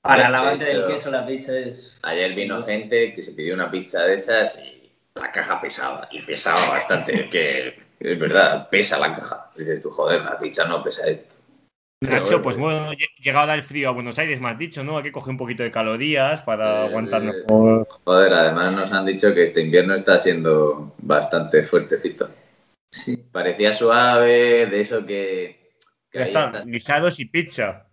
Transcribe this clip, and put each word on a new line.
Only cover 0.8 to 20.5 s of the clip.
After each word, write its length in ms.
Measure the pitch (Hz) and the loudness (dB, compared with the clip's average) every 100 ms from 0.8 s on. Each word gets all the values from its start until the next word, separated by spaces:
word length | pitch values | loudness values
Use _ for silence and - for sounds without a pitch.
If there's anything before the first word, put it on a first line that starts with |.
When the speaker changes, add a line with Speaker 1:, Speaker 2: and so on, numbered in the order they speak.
| 131 | -2
Speaker 1:
queso, 220 | 147 147 | -4 -4
la 160 | 135 123 | -6 -6
pizza 300 | 131 - 131 | -8 -6 -6
es 400 | 123 - - - | -6 -12 -20 -14
Speaker 2:
ayer 320 | 80 82 92 | -8 -4 -4
vino 280 | 92 101 95 | -4 -6 -6
gente 520 | 117 107 107 117 113 | -4 -6 -2 0 0
que 80 | 101 | -4
se 100 | 80 | -14
pidió 220 | - 80 | -10 -6
una 160 | 92 87 | -4 -4
pizza 320 | 92 92 92 | -6 -6 -2
de 120 | 87 98 | 0 0
esas 420 | 98 113 - - | 0 0 0 -4
y 320 | 67 64 _ _ _ | -20 -20 _ _ _
la 160 | - 67 | -14 -10
caja 300 | - 82 85 | -8 -6 -6
pesaba, 480 | 78 - 67 65 - | -6 -8 -8 -10 -14
y 100 | - | -16
pesaba 360 | - 73 - 85 87 | -10 -6 -2 0 2
bastante, 420 | 69 - 90 - | 0 0 -2 0
es 120 | - - | -4 -2
que 440 | 90 78 67 64 - _ _ | -2 -2 -2 -6 -12 _ _
es 180 | - 87 | -6 -2
verdad, 500 | 85 95 85 73 - | 2 4 4 2 0
pesa 280 | 98 104 73 | 0 2 0
la 160 | 76 | -2
caja. 360 | 78 - - - - | -4 -10 -14 -14 -12
Dices 240 | 80 78 | -6 -6
tú, 80 | 76 | -6
"Joder, 320 | 76 76 82 | -2 0 0
la 160 | 78 - | -2 -8
pizza 280 | 78 - 82 | -8 -4 -2
no 160 | 85 | -2
pesa 240 | - - 80 | -6 -4 -4
esto". 280 | 80 - _ _ _ _ _ _ _ | -4 -10 _ _ _ _ _ _ _
Pero 140 | 135 | -2
Speaker 3:
Nacho, 160 | 160 98 | -2 2
Speaker 2:
bueno. 120 | - | 0
Speaker 3:
pues 140 | 127 117 | 0 -2
bueno, 360 | 151 156 151 | -2 -2 -6
lle-, 280 | 147 151 _ | -6 -6 _
llegada 320 | 135 135 147 | -2 2 2
el 80 | 151 | 0
frío 280 | 139 143 135 | -4 -4 -4
a 20 | |
Buenos 260 | 123 120 117 | -4 -6 -4
Aires, 220 | 160 135 | -4 -2
me 80 | 123 | -4
has 100 | 117 | -6
dicho, 240 | 165 156 | -10 -10
¿no? 140 | 139 156 | -8 -6
Hay 80 | |
que 80 | 143 | -8
coger 180 | 143 131 | -12 -10
un 40 | 131 | -8
poquito 240 | 123 113 | -8 -6
de 80 | 120 | -4
calorías 720 | 113 110 113 143 147 135 156 | -2 -2 -2 0 2 0 0
para 400 | - 110 107 107 | -4 -2 0 0
Speaker 2:
Eh, 60 | 107 | 0
Speaker 3:
aguantar 340 | 107 113 110 | -2 -2 -2
mejor. 640 | 107 - - 110 110 113 110 - | -2 -6 4 6 8 6 0 -10
Speaker 2:
joder, 280 | - 92 95 | 4 6 8
además 420 | 90 80 82 90 | 6 4 4 0
nos 180 | 98 95 | 0 -2
han 140 | 98 95 | -2 -2
dicho 260 | 95 104 | 2 2
que 120 | 87 | 4
este 160 | 85 82 | 4 2
invierno 340 | 80 87 90 | 4 4 4
está 240 | 95 - 90 | 0 4 4
siendo 760 | 90 85 80 | 4 0 2